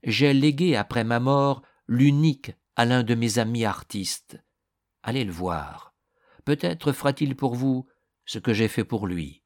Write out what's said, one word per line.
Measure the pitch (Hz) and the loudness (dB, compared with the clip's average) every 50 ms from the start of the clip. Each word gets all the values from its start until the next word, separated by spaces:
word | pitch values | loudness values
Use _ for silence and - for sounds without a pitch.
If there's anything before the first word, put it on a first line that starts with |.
« | |
J'ai | - - 110 107 143 143 139 | -4 -2 0 2 4 4 4
légué | 139 139 151 143 139 175 180 143 | 4 4 2 2 2 2 2 2
après | 104 104 - - 120 113 | 0 -2 -2 -2 -2 0
ma | 113 120 120 | 0 0 0
mort | 123 131 139 139 139 139 135 - - _ _ _ _ - | 2 2 2 2 2 2 0 -2 -8 _ _ _ _ -2
l'unique | 113 123 135 143 143 143 156 160 139 - - - - _ _ _ _ | 2 4 4 6 6 4 4 2 2 0 -8 -16 -16 _ _ _ _
à | - 120 | 0 2
l'un | 117 127 127 | 4 4 2
de | 120 110 120 | 2 2 0
mes | 117 117 117 101 120 | 0 0 0 0 0
amis | 113 110 120 117 113 | 0 0 0 -2 -2
artistes. | 104 92 - - _ - 101 95 - - - _ _ - - _ _ _ _ _ _ _ _ _ _ _ _ | -2 -2 -4 -10 _ -8 -6 -6 -6 -6 -8 _ _ -20 -20 _ _ _ _ _ _ _ _ _ _ _ _
Allez | - 107 120 135 127 | -8 -4 -2 -2 -2
le | 98 | -4
voir. | 87 80 90 90 85 78 73 73 76 - - - _ _ _ _ _ _ _ _ _ - _ | -4 -4 -4 -2 -2 -4 -6 -10 -14 -18 -20 -20 _ _ _ _ _ _ _ _ _ -10 _
Peut-être | - 147 147 - 175 165 165 - 147 | -2 -2 0 0 -4 -4 -2 -2 -4
fera-t-il | 135 - - 143 135 - 151 139 131 | -4 0 -2 -2 0 0 -2 -4 -2
pour | 123 139 131 120 | -2 -2 -4 -2
vous | 123 131 135 131 127 131 _ _ _ _ _ _ _ _ | 0 0 0 -2 -2 -4 _ _ _ _ _ _ _ _
ce | - - 110 | -12 -12 -6
que | - 127 | -2 0
j'ai | 110 101 113 107 | 0 2 0 0
fait | - - 104 | 0 -2 -2
pour | - 120 107 101 | -2 -2 -4 -2
lui. » | 95 90 87 78 69 69 _ _ | -2 -4 -4 -6 -8 -10 _ _